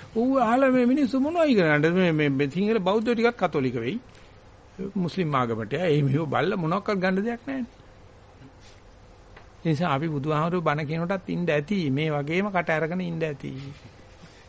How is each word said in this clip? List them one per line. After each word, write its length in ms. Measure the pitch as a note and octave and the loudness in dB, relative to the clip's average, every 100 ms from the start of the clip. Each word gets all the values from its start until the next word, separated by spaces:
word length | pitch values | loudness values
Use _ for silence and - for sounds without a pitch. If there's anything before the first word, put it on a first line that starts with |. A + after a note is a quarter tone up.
| - | -6
ඌ 240 | A3 B3+ C4+ | -2 2 2
අහලා 320 | A3 B3 C4+ | 4 4 4
මේ 160 | B3+ A#3+ | 4 4
මිනිස්සු 340 | C#4 B3+ C4 | 2 2 0
මොනවයි 340 | C#4+ F4 D#4 | 0 2 4
කරන්නේ? 360 | G#3+ D#3+ D3 D#3 | 4 4 4 4
මේ, 200 | F3+ F3+ | 4 2
මේ, 160 | D#3 D3 | 4 2
මේ 200 | C3+ C#3+ | 2 0
සිංහල 280 | E3 G3+ A3+ | 0 0 0
බෞද්ධ 280 | F3+ A3 A3+ | 2 0 0
ටිකක් 280 | A#3 A#3 A#3 | 2 0 0
කතෝලික 400 | F3+ D3+ C3 A#2+ | -2 0 -2 -2
වෙයි. 200 | A2+ A3 - - - - - - - - G3 | -4 -6 -10 -20 -20 -20 -20 -20 -20 -12 -8
මුස්ලිම් 360 | G3 E3+ F#3+ D#3+ | -4 -4 -2 0
ආගමට. 420 | C3+ A#2+ A2 G#2+ | 0 0 -4 -4
ඒ 260 | C#3 F3+ D3 | -2 0 2
මෙහෙම 240 | C#3 D3 D#3 | 2 0 0
බල්ල 300 | A#2+ D#3+ G3+ | 0 0 0
මොනවාක්වත් 400 | D#3+ G3 G#3 G3 | -2 -2 -2 -2
ගන්න 240 | F#3 F#3+ | 0 0
දෙයක් 220 | A3+ A#3 | -2 -6
නැහැ. 240 | C#4 C4+ A#3 - - - - - - - C3+ - - - - - - - - - - - | -8 -8 -8 -12 -20 -20 -20 -20 -20 -20 -20 -20 -20 -20 -20 -20 -20 -20 -20 -20 -20 -8
ඒ 100 | E3 | -4
නිසා 260 | D3 F3 | -2 0
අපි 160 | C3+ E3 | 0 -2
බුදුහාමුදුරුවෝ 580 | D3 D3 D3+ E3 F3+ D#3+ | -4 -2 0 0 0 0
බණ 200 | D3 C#3 | -2 -2
කියනකොටත් 420 | E3 E3+ F#3+ - | -4 -2 -4 -4
ඉන්න 160 | E3+ E3+ | -2 0
ඇති 300 | D3+ D3 G3+ D3 | 0 0 -2 0
මේ 200 | C3+ D#3 | 0 0
වගේම 380 | D3 C#3+ F3 G3+ | -2 -2 -2 0
කට 220 | F#3 E3 | -2 0
අරගෙන 300 | D#3 D#3 F3+ | -2 -2 -4
ඉන්න 200 | F3 E3 | -4 -4
ඇති. 300 | D#3+ C#3+ C#3+ C3+ C#3 - - - - - - - | -4 -6 -10 -10 -14 -16 -20 -20 -20 -20 -20 -20